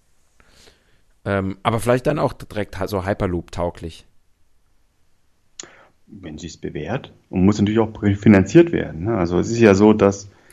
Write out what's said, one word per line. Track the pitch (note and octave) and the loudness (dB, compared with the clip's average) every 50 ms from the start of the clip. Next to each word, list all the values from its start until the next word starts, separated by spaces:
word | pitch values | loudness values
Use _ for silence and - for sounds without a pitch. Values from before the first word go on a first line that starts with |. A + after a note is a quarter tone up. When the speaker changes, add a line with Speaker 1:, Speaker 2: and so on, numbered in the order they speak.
| _ _ _ _ _ _ _ _ _ _ _ _ _ - _ _ _ _ _ _ _ _ _ _ - | _ _ _ _ _ _ _ _ _ _ _ _ _ -20 _ _ _ _ _ _ _ _ _ _ -8
Speaker 1:
Ähm, | G2 G2+ G2 F#2+ F#2+ G2 - - | -4 -4 -4 -4 -4 -8 -6 -4
aber | A#2 A2 A2+ | -4 -4 -2
vielleicht | G2 A#2+ B2 C3 - | -2 -2 -2 -2 -2
dann | - D3 D#3+ | -4 -4 -4
auch | D3+ C3 - | -4 -6 -6
direkt | - - - - G#2+ G2+ - - G2 F#2+ F2+ | -8 -18 -14 -10 -10 -10 -10 -10 -10 -8 -6
so | G2+ F#2+ F2 | -6 -6 -4
Hyperloop-tauglich. | F#2+ G#2 - G#2 F#2+ F2 E2+ D#2+ - - - F2 F2 - - - E2 - - - _ _ _ _ _ _ _ _ _ _ _ _ _ _ _ _ _ _ _ _ _ _ _ _ _ _ _ _ _ _ - - - _ _ _ _ _ _ _ | -4 -6 -4 -4 -4 -4 -6 -8 -10 -10 -8 -8 -8 -8 -10 -16 -16 -16 -18 -20 _ _ _ _ _ _ _ _ _ _ _ _ _ _ _ _ _ _ _ _ _ _ _ _ _ _ _ _ _ _ -20 -20 -20 _ _ _ _ _ _ _
Speaker 2:
Wenn | _ - G2+ - D#2+ D2+ D2 | _ -20 -18 -16 -16 -16 -14
sich's | F2 E2 - - | -14 -16 -16 -12
bewährt. | - E2 D#2 D#2 D2+ D#2+ A2 C#3 - - - _ _ - | -12 -10 -10 -8 -8 -6 -8 -8 -8 -12 -20 _ _ -8
Und | - F2+ F2+ | -2 2 2
muss | G2 G#2 G#2+ | 2 2 2
natürlich | G#2+ G2+ G#2+ A2+ | 0 0 2 0
auch | A2 G#2+ - - - G#2 G2+ G2+ | 0 -2 -4 -4 -2 -2 0 2
finanziert | - A2 G#2 G2 F#2 - - E3+ E3+ E3+ | 4 6 6 6 4 4 6 4 4 4
werden, | - - E2 D#2+ D2+ D#2 E2 | 2 -4 -6 -6 -10 -8 -6
ne? | A2 A2+ G2+ | -4 -4 -2
Also | F2 E2+ F2+ F2+ | -2 -2 -2 -2
es | F#2+ G#2+ | -2 -2
ist | A#2 A#2 | 0 4
ja | A#2 G#2+ F#2+ | 6 6 6
so, | F#2+ G#2+ G#2+ G#2+ | 8 6 4 4
dass | G#2 G2 G2 G2 - - - _ _ _ _ | 6 4 2 2 0 -8 -20 _ _ _ _